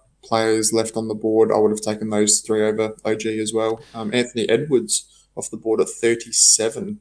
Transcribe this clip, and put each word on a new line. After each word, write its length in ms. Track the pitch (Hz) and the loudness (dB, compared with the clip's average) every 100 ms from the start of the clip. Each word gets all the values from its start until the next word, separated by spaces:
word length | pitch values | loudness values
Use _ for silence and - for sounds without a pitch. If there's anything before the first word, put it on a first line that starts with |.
| _ _ | _ _
players 500 | - 113 110 110 107 | -4 0 2 2 2
left 240 | 113 113 113 | 0 -2 -4
on 120 | 110 | -6
the 60 | |
board. 360 | 107 110 110 107 | -4 0 4 4
I 80 | 107 | 4
would 120 | 107 | 2
have 100 | 107 | 2
taken 300 | 107 107 110 | -4 -6 -2
those 300 | 107 107 104 | 0 2 2
three 220 | - 110 | 0 0
over 320 | 107 107 110 107 | 0 0 -2 -4
O 100 | 110 | -4
G 240 | 107 107 110 | -2 -2 -4
as 120 | 107 | -2
well. 260 | 110 110 113 - | -2 -2 -4 -8
Um, 180 | 117 110 | -10 -4
Anthony 360 | 117 120 117 104 | -2 -2 -2 0
Edwards 800 | 117 147 131 107 - - _ _ - | 0 2 0 0 -6 -6 _ _ -12
off 140 | - | -12
the 60 | 113 | -8
board 240 | 113 110 | -4 0
at 80 | 117 | 0
thirty-seven. 1120 | - 117 117 117 - - - 110 117 98 208 | 0 0 0 -2 2 4 4 2 -2 -8 -10